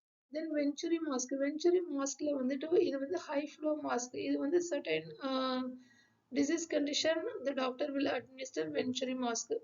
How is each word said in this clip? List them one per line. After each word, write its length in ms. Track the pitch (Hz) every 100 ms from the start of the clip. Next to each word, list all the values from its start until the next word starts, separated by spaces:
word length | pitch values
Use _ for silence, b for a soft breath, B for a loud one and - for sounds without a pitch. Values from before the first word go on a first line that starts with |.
| _ _ _
Then 160 | 294 320
venturi 440 | 294 285 285 330 330 311
mask. 200 | 254 254
Venturi 520 | 269 285 311 349 359 349 277
maskல 320 | 277 - 294
வந்துட்டு 500 | 277 254 277 320 349
இது 180 | - 269
வந்து 200 | 277 359
high 360 | - 285 302 -
flow 160 | 302 302 277
mask. 280 | 247 240 -
இது 220 | 277 285
வந்து 240 | 277 349
certain, 400 | 349 285 - 156
uh, 680 | - - 269 262 262 254 254 254 B B B B _
disease 340 | 254 277 330 -
condition 760 | 302 285 294 311 330 370 403 269
the 60 |
doctor 360 | 262 262 254 285
will 340 | 277 285 262
administer 480 | 254 262 262 302 311
venturi 440 | 285 254 254 254 254
mask. 420 | 247 226 - 453